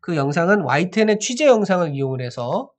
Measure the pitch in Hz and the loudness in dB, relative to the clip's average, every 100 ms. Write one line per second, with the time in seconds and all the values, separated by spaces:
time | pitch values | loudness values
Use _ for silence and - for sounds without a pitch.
0 | - 165 139 147 170 208 147 139 180 214 | -4 -2 0 0 2 2 2 0 0 0
1 | 214 208 - 247 302 226 196 180 170 139 | 2 0 -2 0 4 4 4 0 0 -2
2 | 135 131 123 123 120 175 269 | -4 -4 -8 -8 -4 -4 -6